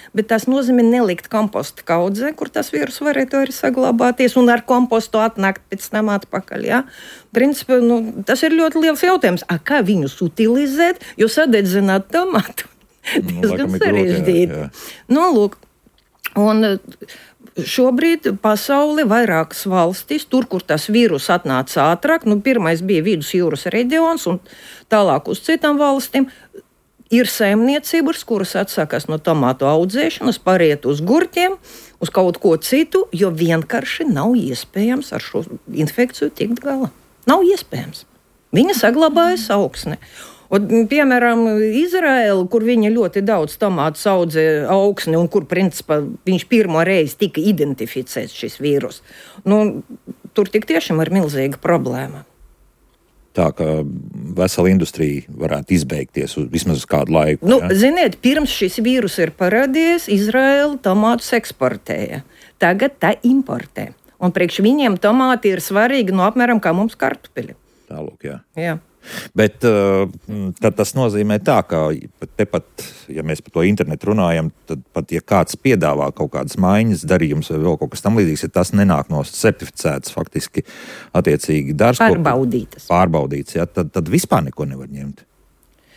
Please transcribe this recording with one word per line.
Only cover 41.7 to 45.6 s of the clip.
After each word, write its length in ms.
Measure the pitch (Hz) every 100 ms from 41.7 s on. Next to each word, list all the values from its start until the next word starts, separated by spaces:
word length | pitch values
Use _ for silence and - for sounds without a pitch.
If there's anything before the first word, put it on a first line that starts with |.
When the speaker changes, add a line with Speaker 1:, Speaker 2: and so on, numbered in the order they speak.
| 226 349 359 330 262 220 196 180
Speaker 1:
kur 160 | 233
viņa 260 | 220 247 208
ļoti 300 | 226 190 202
daudz 300 | 196 208 151
tomātus 480 | - 208 180 151 147 214
audzē 380 | 190 175 156 156 151
augsni 500 | 135 196 202 196 -
un 140 | 160 170
kur, 140 | 208 151
principā, 540 | 180